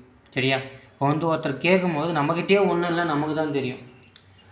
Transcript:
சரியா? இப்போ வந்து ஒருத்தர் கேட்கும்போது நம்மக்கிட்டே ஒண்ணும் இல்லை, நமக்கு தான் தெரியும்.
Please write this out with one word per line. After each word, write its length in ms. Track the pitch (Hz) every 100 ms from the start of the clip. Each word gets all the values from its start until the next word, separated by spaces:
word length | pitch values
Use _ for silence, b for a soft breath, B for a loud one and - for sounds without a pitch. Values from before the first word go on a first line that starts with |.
| - - -
சரியா? 280 | - 131 135
இப்போ 520 | 135 - - - 139
வந்து 260 | 151 165
ஒருத்தர் 240 | 156 156 127
கேட்கும்போது 540 | 170 185 180 151 165
நம்மக்கிட்டே 560 | 160 143 165 170 196 190
ஒண்ணும் 200 | 170 175
இல்லை, 160 | 170
நமக்கு 300 | 170 147 156
தான் 180 | 151 156
தெரியும். 260 | 139 123 123 - - - b b b b